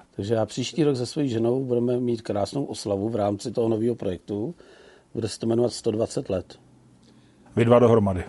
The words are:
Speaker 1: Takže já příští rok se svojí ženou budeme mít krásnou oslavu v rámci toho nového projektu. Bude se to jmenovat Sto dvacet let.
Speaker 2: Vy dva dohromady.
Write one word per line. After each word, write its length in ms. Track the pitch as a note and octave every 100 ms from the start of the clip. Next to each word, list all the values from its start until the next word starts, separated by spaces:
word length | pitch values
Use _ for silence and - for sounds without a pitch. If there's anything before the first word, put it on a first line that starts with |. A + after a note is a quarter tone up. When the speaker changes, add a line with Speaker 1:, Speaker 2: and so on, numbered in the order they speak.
| - -
Speaker 1:
Takže 180 | G2
já 120 | A2+ G#2+
příští 380 | - A#2+ -
rok 120 | D3 B2+
se 100 | A#2+
svojí 220 | D#3+ C#3
ženou 360 | A2+ A#2 C3
budeme 360 | C3 A#2+ A#2+ B2
mít 220 | B2 A2+
krásnou 420 | - G2+ G2+ C#3
oslavu 440 | C#3 A2 G#2+ G2 G#2+
v 80 | A#2
rámci 340 | G#2 G2+ B2
toho 180 | A2+ A2+
nového 260 | A2 A#2
projektu. 600 | A2+ G#2 F2 - G#2 C3 E3+ - - - - _
Bude 140 | A#2 G#2+
se 100 | -
to 80 | A2+
jmenovat 260 | A2+ A#2+
Sto 180 | - A#2
dvacet 380 | G#2+ G#2+ C#3+ C3+
let. 280 | F#2 - - - - - _ - - - _ - -
Speaker 2:
Vy 80 |
dva 140 | A#2 A#2+
dohromady. 460 | A#2+ A2+ G2+ F#2